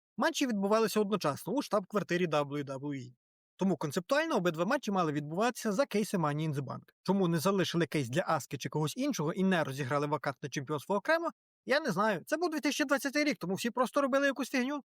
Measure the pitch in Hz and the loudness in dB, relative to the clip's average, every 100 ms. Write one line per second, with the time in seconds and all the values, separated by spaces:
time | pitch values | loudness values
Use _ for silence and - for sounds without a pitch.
0 | _ - 302 - 262 202 196 220 220 214 | _ -2 0 2 0 0 2 4 4 2
1 | 202 208 151 131 - 269 - 208 185 208 | 0 0 0 -2 -4 -4 0 -2 0 -2
2 | 170 175 175 147 139 147 139 135 147 135 | 0 0 2 2 0 -4 -6 -6 -6 -8
3 | 123 - _ _ _ - 190 170 156 185 | -10 -18 _ _ _ -2 0 0 -2 -2
4 | - 277 330 247 175 156 180 277 - 190 | 0 2 2 2 2 0 0 0 0 0
5 | 160 143 147 170 240 - 226 196 285 202 | 0 0 -2 0 0 0 -2 0 0 0
6 | 214 190 151 147 160 143 120 120 - _ | 0 0 0 0 -2 -2 -4 -8 -12 _
7 | - 196 175 170 190 196 160 170 165 160 | 0 2 4 2 2 2 2 0 0 0
8 | 120 147 - 156 - 139 - 151 151 - | 0 0 0 -2 -2 -8 -6 -2 -2 -2
9 | 285 202 151 185 190 175 147 135 127 147 | -2 0 -2 0 2 2 0 -2 -2 0
10 | 147 147 143 - 147 156 131 147 - 196 | 0 -2 -4 -6 -6 -6 -4 -4 -2 -2
11 | - 330 330 - _ _ 208 285 302 175 | 2 2 0 -8 _ _ 0 0 2 2
12 | 220 170 - 311 349 311 294 - 285 269 | 2 0 -2 -2 0 0 0 0 2 0
13 | 277 294 302 226 175 190 233 254 262 294 | 0 0 0 0 -2 -2 -2 -2 0 2
14 | 277 269 277 269 247 262 254 294 - | 2 2 2 0 -2 -2 -2 -4 -8